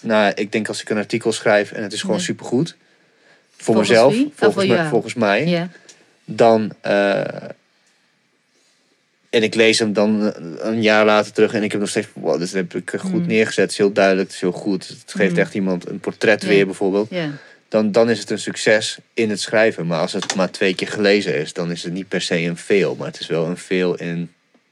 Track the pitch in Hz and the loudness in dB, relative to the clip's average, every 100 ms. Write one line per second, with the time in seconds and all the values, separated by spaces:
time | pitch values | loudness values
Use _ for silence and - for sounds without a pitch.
0 | 117 107 101 - 104 113 104 107 - 107 | 0 2 2 0 -2 -2 -4 -6 -4 -4
1 | 101 117 113 - 120 104 101 - 101 104 | -2 -2 -2 0 2 2 2 -6 -8 -6
2 | 98 104 90 - - 123 165 - _ _ | -4 -2 -4 -6 -2 -2 -2 -6 _ _
3 | _ _ _ _ _ _ - 110 104 113 | _ _ _ _ _ _ 0 2 6 6
4 | 127 220 294 - 220 190 196 185 156 117 | 6 4 0 2 2 2 2 2 2 -2
5 | 110 120 104 101 160 170 175 - - - | -2 0 2 2 2 -2 -4 -12 -20 -20
6 | _ _ - 110 117 113 104 - 110 101 | _ _ -4 4 6 6 2 -6 0 2
7 | 101 101 - - - - _ _ _ _ | 2 0 -2 -8 -14 -18 _ _ _ _
8 | _ _ _ _ _ _ _ _ _ _ | _ _ _ _ _ _ _ _ _ _
9 | _ _ _ 120 107 110 110 107 110 101 | _ _ _ 0 2 4 4 4 2 2
10 | 104 107 104 - 82 78 107 113 107 107 | 2 2 0 -4 -10 -8 -6 0 2 4
11 | 107 107 104 - 107 107 104 104 101 110 | 4 4 2 2 2 2 -2 -2 -2 -4
12 | 104 - - 76 92 95 87 - - 101 | -6 -6 -2 -2 -2 -4 -6 -8 -8 -6
13 | 95 87 87 110 107 - 95 - 101 104 | -4 -2 0 0 0 0 -2 2 2 4
14 | 98 95 92 - 92 85 104 92 - - | 2 2 -2 -4 -4 -4 -4 -4 -6 -20
15 | - 101 98 87 95 107 95 90 - 98 | -10 -2 0 0 -2 -2 -2 -4 -6 -10
16 | - - 110 104 95 98 95 92 98 101 | -8 -2 0 0 2 2 2 0 0 0
17 | 110 180 151 143 - _ _ 110 107 117 | -2 -4 -6 -8 -16 _ _ 0 2 2
18 | 117 107 - 107 - - 123 110 113 - | 2 0 -4 -6 -6 -2 2 2 0 -8
19 | _ - 110 101 - 110 110 90 82 80 | _ -2 -2 -2 -2 2 2 0 -2 -2
20 | 90 98 - 95 90 - 98 92 98 104 | -2 -4 -4 -2 -2 0 -2 -2 -4 0
21 | 101 104 92 71 78 - 85 85 90 90 | 2 2 2 -4 -4 -6 -6 -6 -6 -8
22 | 92 92 - 87 85 85 - 101 76 64 | -6 -6 -2 -2 -2 -4 0 2 2 -2
23 | 69 - - 80 80 90 - 92 90 85 | -10 -10 -6 -4 -2 -6 -4 -2 0 -2
24 | 85 85 85 _ _ _ _ | -6 -8 -8 _ _ _ _